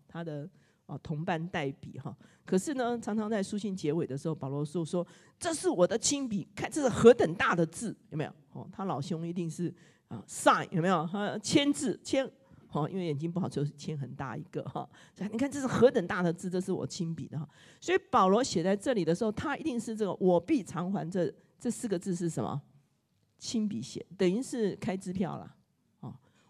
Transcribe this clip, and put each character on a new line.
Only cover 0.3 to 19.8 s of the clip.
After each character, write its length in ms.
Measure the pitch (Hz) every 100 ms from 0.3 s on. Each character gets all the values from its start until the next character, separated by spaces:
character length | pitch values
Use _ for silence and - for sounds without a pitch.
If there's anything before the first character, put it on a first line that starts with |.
| 147 151 - _ _ -
啊， 120 | 147
同 240 | - 151 175
伴 220 | 165 170
代 240 | 185 143
笔， 260 | 139 - 131
哈。 180 | 131 - - _ -
可 120 | 190
是 160 | 190
呢， 260 | 262 240 240
常 160 | 226 220
常 140 | 214
在 120 | 220
书 160 | 196 208
信 180 | 202 185
结 180 | 151
尾 120 | 160 151
的 120 | 135
时 100 | 165
候， 80 | 151
保 140 | 131
罗 160 | 139 147
就 180 | 185
说 220 | 160 180 175 - - _
：“这 140 | -
是 160 | 330 370
我 180 | 233 180
的 100 | 220
亲 300 | - 285 262
笔， 200 | 202 -
看 160 | - -
这 120 | 320
是 60 | 269
何 240 | - 226
等 200 | 247 349 170
大 200 | 269 170
的 100 | 160
字， 300 | - 226 - _
有 80 | -
没 60 |
有？” 120 | 123 - _
哦， 140 | 139 -
他 140 | - 190
老 140 | 139
兄 260 | 139 160 170
一 60 |
定 180 | 175 165
是， 240 | 156 170 - - _ _
啊， 160 | 220 -
sign， 400 | - 294 202 -
有 100 | 170
没 60 | 170
有？ 200 | 180 165
他 300 | 202 202 139
签 340 | - 311 285
字， 260 | 285 269 -
签， 260 | - 262 254 - _ - -
哦， 180 | - 151
因 80 | 190
为 80 | 175
眼 120 | 143
睛 140 | 165
不 80 | 170
好， 80 | 120
就 160 | 135
是 80 | 147 -
签 200 | - 156
很 160 | 131 139
大 200 | 135 131
一 60 | -
个， 120 | -
哈。 260 | - 143 135 - - - 190
你 60 | 220
看 120 | 277
这 120 | 277
是 60 | 262
何 220 | - 240
等 160 | 254 175
大 160 | 196
的 100 | 175
字， 160 | 165 190
这 100 | 180
是 120 | 185
我 140 | 185 -
亲 280 | - 165
笔 140 | 160 135
的， 100 | 151
哈。 80 | 147 - - -
所 140 | -
以 40 | 381 -
保 180 | 247 190
罗 160 | 202
写 200 | 277 185
在 120 | 170 202
这 180 | 285
里 120 | 233 160
的 80 |
时 100 | 170
候， 80 | 220
他 240 | 214 311 277
一 60 |
定 180 | 311
是 160 | 240